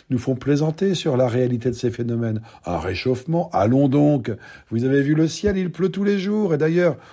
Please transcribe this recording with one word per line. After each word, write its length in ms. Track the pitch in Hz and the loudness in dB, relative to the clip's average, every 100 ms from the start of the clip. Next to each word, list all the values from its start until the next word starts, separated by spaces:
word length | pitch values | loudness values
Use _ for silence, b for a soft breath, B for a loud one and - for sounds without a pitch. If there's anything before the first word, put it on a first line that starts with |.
| B | B
nous 80 | 123 | -4
font 160 | 131 | -2
plaisanter 600 | 131 135 143 156 156 196 | -2 0 0 0 0 -2
sur 220 | 175 165 127 | 0 0 2
la 120 | 127 | 2
réalité 420 | 120 123 120 127 | 2 0 0 -2
de 40 | |
ces 160 | 117 123 | -2 -4
phénomènes. 520 | 117 120 117 117 110 110 B - | -2 -4 -2 -2 -4 -8 B -6
Un 120 | 87 | -4
réchauffement, 720 | 90 87 127 123 - 165 175 | -4 -4 -2 -2 -2 -2 -2
allons 340 | - 107 131 143 | 0 2 4 4
donc ! 420 | 143 147 143 117 101 B B - | 4 4 2 -2 -8 B B -6
Vous 160 | 113 | -2
avez 160 | 127 139 | 2 2
vu 140 | 139 | 2
le 140 | 151 160 | 2 0
ciel, 280 | - 208 190 | 0 -2 0
il 160 | 185 | -4
pleut 160 | 160 185 | -2 -2
tous 160 | 196 | 0
les 140 | 202 202 | -2 0
jours, 340 | 190 214 202 | 0 0 0
et 60 | 147 | 0
d'ailleurs, 400 | 156 170 175 127 B | 2 2 2 0 B